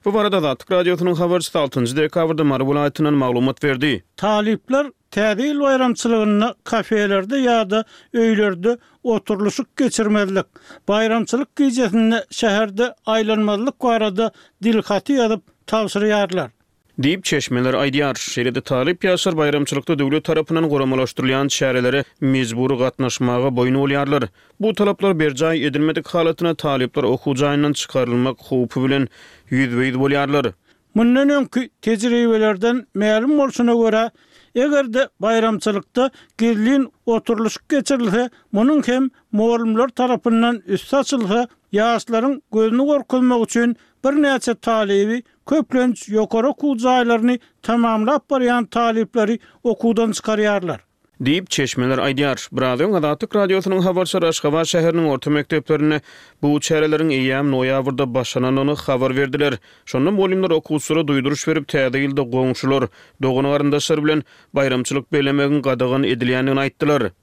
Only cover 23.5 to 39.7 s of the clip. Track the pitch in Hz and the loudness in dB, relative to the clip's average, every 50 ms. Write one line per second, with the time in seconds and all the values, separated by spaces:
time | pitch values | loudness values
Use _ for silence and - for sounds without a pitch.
23.5 | 123 123 123 127 131 135 139 139 139 143 143 139 147 - 120 98 _ _ _ _ | 0 0 0 2 2 0 0 0 0 -2 -2 -2 -2 -2 -2 -4 _ _ _ _
24.5 | _ _ 196 220 214 - 202 202 196 - 196 196 185 156 156 151 135 127 160 160 | _ _ -4 -4 0 0 0 0 0 0 0 0 2 2 0 0 0 0 0 0
25.5 | 165 156 123 147 127 147 151 156 156 170 147 - - 170 165 160 160 - 170 170 | 0 0 -2 -2 0 0 0 0 0 -4 -6 -2 -2 0 0 0 0 0 -2 -2
26.5 | 156 - - 151 139 131 127 - - 151 135 113 127 123 - 147 139 127 147 143 | -2 -2 -2 -2 0 0 -2 -2 -2 -2 0 0 -2 -2 -2 -4 0 0 0 0
27.5 | 143 143 147 147 143 - - - - 135 127 120 120 123 123 131 120 _ - - | 2 0 0 0 -2 -4 -8 -4 -2 -2 0 0 0 0 0 -2 -4 _ -8 -4
28.5 | 135 127 123 117 - 135 127 135 139 139 135 - _ - - - - - _ - | -2 -2 -2 -2 -2 -2 0 0 0 0 -2 -4 _ -20 -20 -20 -20 -20 _ -4
29.5 | 127 127 135 123 120 120 131 131 123 127 135 139 143 143 143 135 143 143 131 110 | -2 -2 0 0 0 -2 -2 -2 -2 -2 0 0 0 0 0 0 0 0 0 -2
30.5 | 95 _ _ _ _ _ _ _ _ 214 233 240 247 262 285 277 285 285 262 - | -6 _ _ _ _ _ _ _ _ 0 2 4 4 4 2 2 2 0 0 -2
31.5 | - 247 254 - _ _ - 220 226 196 214 247 233 240 240 233 226 220 214 214 | -4 -6 -6 -6 _ _ -2 -2 -2 0 0 0 2 2 2 2 2 2 2 2
32.5 | 208 180 214 233 240 254 220 _ _ 190 208 214 214 220 226 277 302 294 277 262 | 0 0 0 0 0 -2 -6 _ _ -2 0 2 2 2 2 2 2 2 0 0
33.5 | - - 240 233 233 233 226 220 214 220 226 226 _ _ _ _ _ - _ _ | 0 0 2 2 2 2 2 2 2 0 0 -2 _ _ _ _ _ -20 _ _
34.5 | _ 240 262 294 294 285 277 240 214 254 269 - _ _ 185 214 226 226 220 226 | _ -2 0 2 2 0 0 0 -2 -2 -2 -2 _ _ -2 0 2 2 2 0
35.5 | 214 196 - 214 202 202 - _ _ 240 254 269 _ - - _ _ - 220 233 | -2 -2 -2 -2 -2 -2 -6 _ _ 0 0 0 _ -10 -20 _ _ -2 0 0
36.5 | 226 208 214 240 277 277 262 - _ _ _ 233 226 220 - - - 208 226 214 | 2 2 2 2 2 2 0 -2 _ _ _ -2 -2 -2 0 -2 -2 -2 -2 -4
37.5 | - - _ _ 311 277 - - 285 247 240 208 180 233 247 240 _ _ _ _ | -4 -6 _ _ -2 -2 0 0 -2 0 0 0 0 0 -2 -4 _ _ _ _
38.5 | - 202 226 269 311 294 - - 247 254 269 262 _ _ _ _ - 208 220 233 | 0 2 2 4 4 2 2 2 0 0 0 -2 _ _ _ _ -2 0 2 2
39.5 | 233 233 233 226 | 2 2 0 0